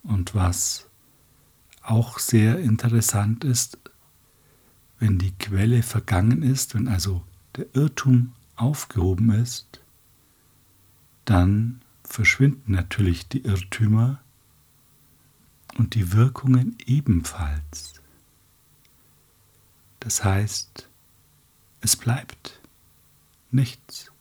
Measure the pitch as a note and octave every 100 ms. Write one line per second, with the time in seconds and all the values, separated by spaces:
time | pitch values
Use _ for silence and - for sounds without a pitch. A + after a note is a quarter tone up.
0 | - G2+ F2+ G#2+ F2+ F2+ - - - _
1 | _ _ _ _ _ _ _ _ - A2+
2 | A#2 - - A2+ G#2+ D#3+ C#3+ A2 A#2+ A#2
3 | - G#2+ G2+ A#2 C#3+ B2 - - - _
4 | _ _ _ _ _ _ _ _ _ _
5 | A2 F#2 F#2 F#2 G#2+ G2 A2 A#2+ A#2 A#2
6 | - F2+ G#2+ C3 C3+ C3 - G#2+ B2 F#2+
7 | G2 F2+ - _ _ - - C3 D3 -
8 | C3+ B2 B2 - _ - A#2+ D3 - G2+
9 | F2+ F#2 A2+ G#2+ A#2+ - - - _ _
10 | _ _ _ _ _ _ _ _ _ _
11 | _ _ - F#2 F2+ G#2 A2+ B2 _ _
12 | - - A2 - C#3 C#3 G#2+ F#2 F#2 -
13 | F#2+ F2 - C3+ - F#2+ F#2+ - G#2+ A2
14 | A#2+ C#3 _ _ _ _ _ _ _ _
15 | _ _ _ _ _ _ - - A#2 A2+
16 | F2+ G#2 B2+ - C3+ B2+ B2+ - - C#3
17 | C#3+ F2 D2+ - D2+ D2+ - - - -
18 | _ _ _ _ _ _ _ _ _ _
19 | _ _ _ _ _ _ _ _ _ _
20 | A2+ - G2 G2 G#2+ - - - - _
21 | _ _ _ _ _ _ _ _ G#2+ -
22 | A#2 B2+ - - - - _ _ _ _
23 | _ _ _ _ _ B2+ B2+ - - -
24 | - _